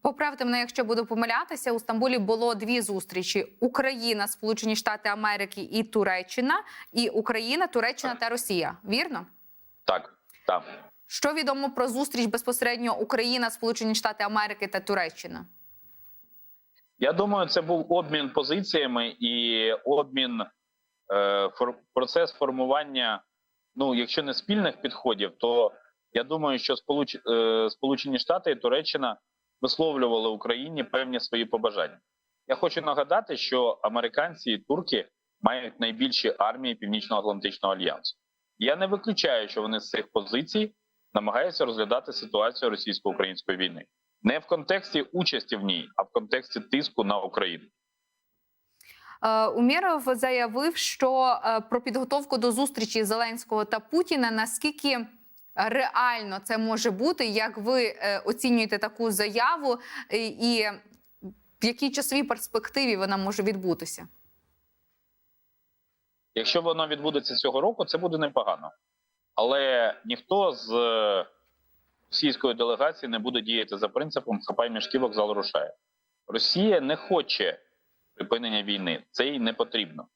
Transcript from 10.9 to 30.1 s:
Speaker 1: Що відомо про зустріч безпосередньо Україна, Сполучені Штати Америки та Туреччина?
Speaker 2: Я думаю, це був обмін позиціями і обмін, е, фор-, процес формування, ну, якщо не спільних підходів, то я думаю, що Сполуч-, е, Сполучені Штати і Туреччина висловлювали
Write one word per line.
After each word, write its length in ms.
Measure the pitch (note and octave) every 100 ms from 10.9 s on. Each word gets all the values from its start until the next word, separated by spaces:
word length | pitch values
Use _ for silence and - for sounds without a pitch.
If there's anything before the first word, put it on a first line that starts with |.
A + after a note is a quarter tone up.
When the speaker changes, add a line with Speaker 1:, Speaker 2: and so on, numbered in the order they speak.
| _ _
Speaker 1:
Що 260 | - C#4+
відомо 360 | D4+ C#4+ C4+ C#4
про 180 | C#4 B3+
зустріч 380 | A#3+ C#4+ B3 A3+
безпосередньо 720 | A#3 A#3+ A#3+ A#3+ A#3+ A#3+ -
Україна, 500 | A3 C4 A#3+ B3+ A#3
Сполучені 460 | A3+ A3+ A#3 A3 A3
Штати 280 | A3 G#3+
Америки 440 | G#3 G#3+ G#3 G3+ G3
та 120 | G3
Туреччина? 680 | G3 G3 E3 - F3 E3+ F3 _ _ - - - - - _ _ - _ _ _ _ _
Speaker 2:
Я 140 | B2+
думаю, 340 | E3+ G#3 G3+ F3
це 140 | -
був 320 | D#3+ E3+ D#3
обмін 360 | E3+ D#3+ D3+ C#3
позиціями 800 | - C3+ E3+ G3 D#3+ C#3 A#2+ A#2 -
і 520 | A#2+ A#2+ A#2 A2+ A2
обмін, 680 | A2 B2 C#3+ C#3+ C3 B2+ A#2
е, 40 | G2+ _ _ _ _ _ _ G2 G2+ G2+ G2
фор-, 280 | - B2 - _
процес 380 | - B2+ E3+ E3+
формування, 920 | - C#3 C3 B2+ C#3 D3 C3+ A#2 G#2 _ _ _ _ _ -
ну, 200 | C4+ -
якщо 280 | A#3+ -
не 100 | -
спільних 480 | B3+ - G#3 F3+ -
підходів, 500 | C3 - B2+ G#2+ G2 -
то 340 | A#2+ A#2+ G#2+ - _ _ _
я 100 | A#2
думаю, 360 | B2+ D#3 D3+ C3
що 140 | - C3
Сполуч-, 560 | - C#3+ C#3 - -
е, 380 | A#2 A2+ A2+ A2
Сполучені 500 | - C3+ C#3 C#3+ B2+
Штати 320 | - F3+ F3
і 40 | B2+
Туреччина 600 | A#2+ C3 D#3 D3+ C3 G#2+ _ _ _ _
висловлювали 680 | B2+ - D#3+ C#3 B2